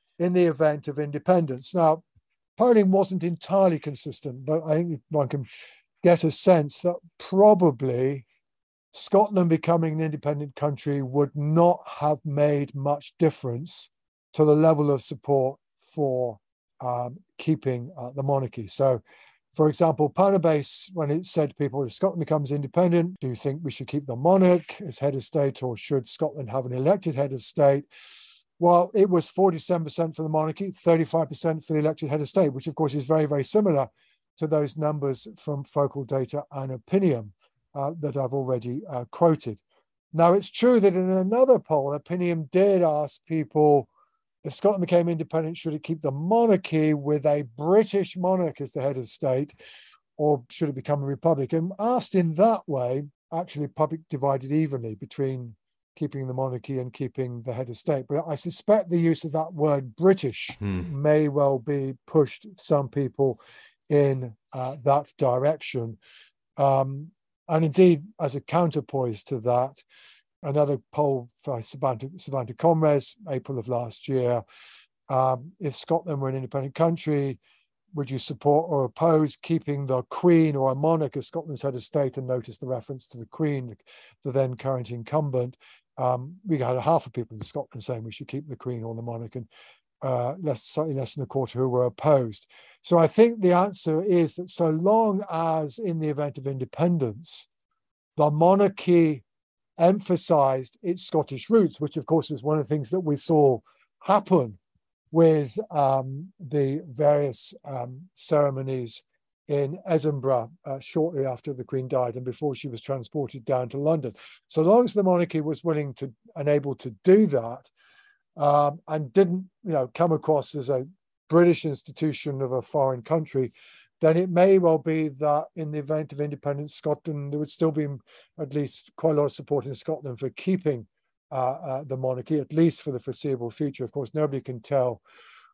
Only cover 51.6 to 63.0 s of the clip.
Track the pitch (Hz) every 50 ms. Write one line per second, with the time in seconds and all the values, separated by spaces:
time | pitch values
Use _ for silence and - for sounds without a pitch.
51.6 | 165 185 190 - 208 233 254 247 - - - 185 175 165 156 160 202 226 220 -
52.6 | - - 143 131 123 123 131 139 147 143 _ _ _ - 170 165 180 180 - 143
53.6 | 147 139 - - 156 147 160 160 160 - 160 131 135 139 135 131 131 135 147 156
54.6 | 160 143 139 123 117 113 107 98 - - - - 139 131 131 127 123 117 110 _
55.6 | _ _ _ _ _ _ _ - 156 143 - 139 131 131 127 127 135 131 127 120
56.6 | - - 139 127 127 127 - - 139 120 - - 131 123 120 120 113 127 117 123
57.6 | 131 120 117 - - - 147 135 131 - 143 151 156 165 151 - - 175 - -
58.6 | - - 208 214 185 170 175 175 165 165 160 - - 160 139 156 160 165 185 147
59.6 | 151 156 143 139 135 120 107 - 165 190 190 196 - 127 - - - - - -
60.6 | 208 202 190 92 175 175 147 139 147 151 151 156 156 147 139 147 143 139 139 127
61.6 | 113 147 143 139 135 135 135 - _ - - 160 143 123 - - - 214 185 -
62.6 | - - 160 143 135 120 - 143